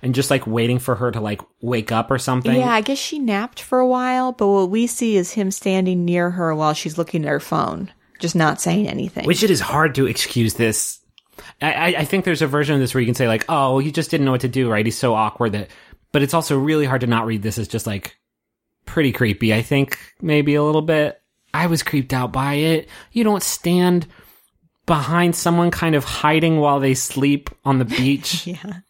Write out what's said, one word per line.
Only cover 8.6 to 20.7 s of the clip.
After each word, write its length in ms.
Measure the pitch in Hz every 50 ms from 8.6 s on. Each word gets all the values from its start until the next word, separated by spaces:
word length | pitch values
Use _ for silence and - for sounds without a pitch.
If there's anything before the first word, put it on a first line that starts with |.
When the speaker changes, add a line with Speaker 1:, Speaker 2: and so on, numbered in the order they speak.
Speaker 2:
saying 260 | - 175 165 202 208
anything. 380 | - - - - 180 - - -
Speaker 1:
Which 180 | - 175 - 214
it 80 | 208
is 100 | 185 131
hard 340 | - - - 143 156 160 127
to 120 | 131 135
excuse 460 | 113 110 - - - - 123 117 110 -
this. 480 | - 117 113 110 - - - - - _ _ _ - _ _ _ - - - - _ -
I, 100 | 151 156
I, 140 | - 165 170 180 143
I 40 | 156
think 220 | 143 - 190 185
there's 160 | 185 170 143 160
a 40 |
version 280 | 147 135 147 147 139 156
of 80 | 139 131
this 100 | 123 -
where 80 | 131
you 60 | 123
can 80 | 113 123
say, 140 | - 135 117
like, 180 | 110 110 - -
"Oh, 220 | 165 151 139 131
well, 80 | 131 135
he 120 | 135 156 143
just 180 | - 156 -
didn't 160 | - 156 139
know 60 | 135 131
what 100 | 123 123
to 60 | 127
do, 200 | 123 135 131 120
right? 160 | 110 104 107
He's 140 | 117 110 -
so 160 | - 127 113
awkward 380 | 107 110 104 - - 123 113 101
that," 180 | 104 101 - - - - - - _ _ _ -
but 80 | 147 139
it's 120 | 131 -
also 240 | 170 156 - 147 135
really 260 | 135 151 156 156 147
hard 160 | 135 127 131
to 60 | 123
not 180 | 120 117 113 113
read 180 | 113 113 107 98
this 140 | 110 101
as 120 | - 104 -
just, 180 | - 113 -
like, 300 | 113 104 95 - - - _ _ _ _ _ _ _ _ _ _ _ _ _ _
pretty 280 | - - 170 156 135 113
creepy. 420 | - 127 110 101 - - 110 107
I 80 | 110 117
think 360 | - 147 139 139 - - - - - _ _
maybe 340 | - 170 151 147 147 147 143
a 60 | 147 147
little 200 | 151